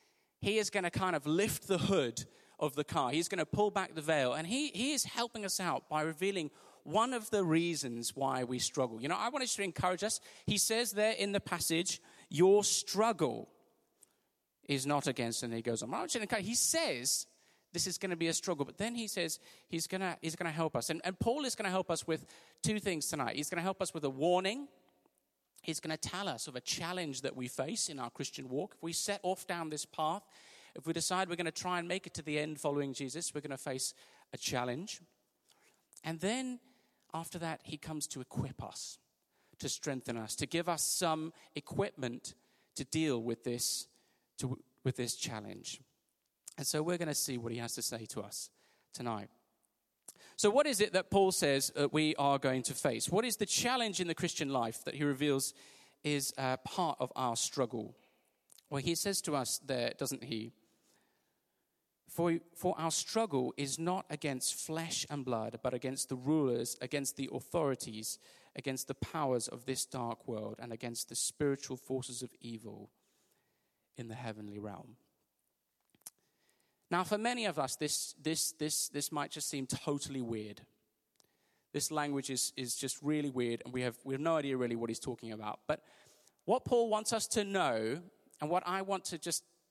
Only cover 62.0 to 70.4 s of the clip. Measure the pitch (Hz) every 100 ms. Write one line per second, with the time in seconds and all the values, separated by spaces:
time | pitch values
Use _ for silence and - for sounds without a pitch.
62 | - - 170 165 - - 180 - 165 -
63 | - 220 220 135 127 - 139 147 165 190
64 | - 151 151 127 - - - 160 165 -
65 | - 143 127 113 113 123 127 123 131 131
66 | - 127 127 156 135 120 120 - 127 143
67 | 135 - 139 127 - 175 143 127 - 110
68 | 110 - - - - 143 139 131 - 135
69 | - 160 139 123 - - 123 127 - 131
70 | 117 113 - 110